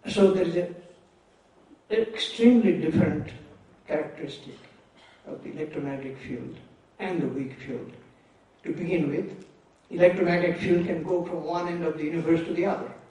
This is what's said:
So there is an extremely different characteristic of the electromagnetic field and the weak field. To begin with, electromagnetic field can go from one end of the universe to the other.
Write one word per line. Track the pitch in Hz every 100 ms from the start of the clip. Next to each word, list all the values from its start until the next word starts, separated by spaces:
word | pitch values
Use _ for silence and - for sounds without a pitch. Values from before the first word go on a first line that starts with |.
| -
So | 202 196
there | 190
is | 170 170
an | 175 - - - _ _ _ _ _ _ _ - _
extremely | 214 226 - - - 233 240 208 165
different | 156 - - 151 - - - - - - -
characteristic | 151 151 - 143 - - - - - _ _ - - -
of | 135
the | 139
electromagnetic | 147 151 - 143 135 135 135
field | - 120 - - - _ _ _
and | 202 170
the | 135
weak | 127 127 -
field. | - 113 - - - _ _ _ _ _
To | -
begin | - 170 175 143
with, | - 202 - - - _ _ _
electromagnetic | 170 175 185 175 175 175 175
field | 180 175 175
can | 170
go | 156 180
from | 170 165
one | 156 175 180
end | 175
of | 160 151
the |
universe | 151 165 156 165 -
to |
the | 165 190
other. | - - - -